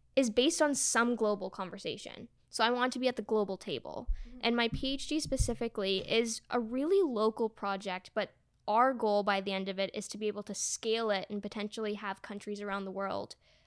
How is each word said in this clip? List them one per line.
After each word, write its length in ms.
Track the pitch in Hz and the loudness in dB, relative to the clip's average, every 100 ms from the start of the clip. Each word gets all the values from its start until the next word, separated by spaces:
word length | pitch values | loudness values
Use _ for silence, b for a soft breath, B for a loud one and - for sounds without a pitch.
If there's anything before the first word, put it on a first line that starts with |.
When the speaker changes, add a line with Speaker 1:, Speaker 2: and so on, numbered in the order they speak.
| _ | _
Speaker 1:
is 140 | - 247 | 4 4
based 320 | 214 269 - | 6 4 6
on 140 | 302 | 2
some 420 | 269 - 233 240 233 | 4 2 4 4 4
global 320 | 214 202 190 | 2 2 -2
conversation. 800 | - 185 196 - - - - - _ _ | -6 -8 -6 -6 -6 -10 -14 -16 _ _
So 120 | - | 2
I 80 | 226 | 2
want 220 | 247 254 | 4 0
to 60 | 247 | 2
be 100 | 254 | 0
at 80 | 247 | 0
the 60 | |
global 340 | 208 214 202 190 | 0 2 2 -2
table. 540 | - 139 - - - B B | -4 -6 -6 -8 -2 B B
Speaker 2:
Mm-hmm. 100 | B | B
Speaker 1:
And 120 | 233 | 0
my 140 | 240 233 | 2 2
P 240 | - 269 | 0 -2
H 160 | 277 - | -4 -2
D 100 | 302 | -2
specifically 880 | - 262 - 226 233 - 196 190 - | 0 0 0 -2 -4 -2 0 0 2
is 360 | 226 233 220 - | 2 2 -2 -2
a 100 | 240 | -2
really 400 | 220 254 294 392 | -2 -2 2 4
local 460 | 339 226 220 220 226 | 4 2 0 2 -4
project, 640 | - 202 196 196 185 - | -2 -4 -4 -4 -8 -4
but 200 | - 202 _ _ _ - | -4 -4 _ _ _ 0
our 240 | 214 262 | 4 4
goal 300 | 247 214 208 | 4 2 2
by 180 | 208 196 | 2 0
the 140 | 196 | 0
end 160 | 190 190 | -2 -2
of 80 | 190 | -2
it 120 | 196 | -2
is 120 | 214 - | -4 -8
to 100 | 208 | -4
be 100 | 214 | -4
able 140 | 208 | -4
to 120 | 208 | -6
scale 540 | 196 - - 226 226 226 | -6 -4 -4 -2 0 0
it 160 | 196 - | -2 -2
and 100 | 202 | -8
potentially 540 | 202 220 208 226 214 | -6 -6 -6 -4 -6
have 260 | 208 208 196 | -4 -6 -8
countries 400 | - 202 208 202 | -10 -10 -8 -8
around 240 | 208 196 | -6 -6
the 60 | 190 | -6
world 440 | 190 196 196 220 - b b | -4 -4 -4 -6 -14 b b